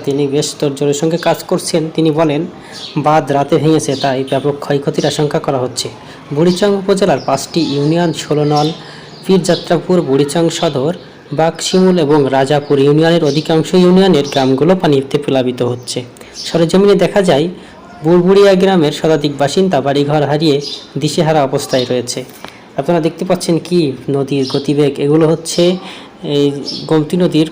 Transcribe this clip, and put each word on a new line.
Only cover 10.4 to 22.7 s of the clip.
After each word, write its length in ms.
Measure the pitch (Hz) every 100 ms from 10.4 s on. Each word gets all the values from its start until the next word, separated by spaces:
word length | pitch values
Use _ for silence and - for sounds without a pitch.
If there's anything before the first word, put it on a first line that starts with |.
| 165
সদর, 440 | - 170 143 139 180 - - -
বাঘশিমুল 680 | 143 165 165 - 185 185 180
এবং 280 | 143 151 135
রাজাপুর 480 | 135 135 147 143 143
ইউনিয়নের 440 | 139 147 165 170
অধিকাংশ 500 | 151 143 151 160 156
ইউনিয়নের 500 | 185 180 180 196 156 139
গ্রামগুলো 440 | 139 131 131 151 185
পানিতে 420 | 170 139 135 147
প্লাবিত 440 | - 135 123 123
হচ্ছে। 420 | 123 120 - - 120 - - -
সরেজমিনে 600 | - 160 165 185 202 190
দেখা 260 | 175 208
যায়, 280 | 180 139 170 - - - - -
বুড়বুড়িয়া 500 | 151 180 175 196 202
গ্রামের 380 | 190 190 190 147
শতাধিক 460 | 147 160 160 147 135
বাসিন্দা 440 | 139 190 190 151
বাড়িঘর 420 | 139 139 143 151
হারিয়ে 380 | 139 147 160 143 - - - 139
দিশেহারা 460 | 151 180 156 156
অবস্থায় 420 | 135 139 - 131 123
রয়েছে। 360 | 127 120 - 123 - - - -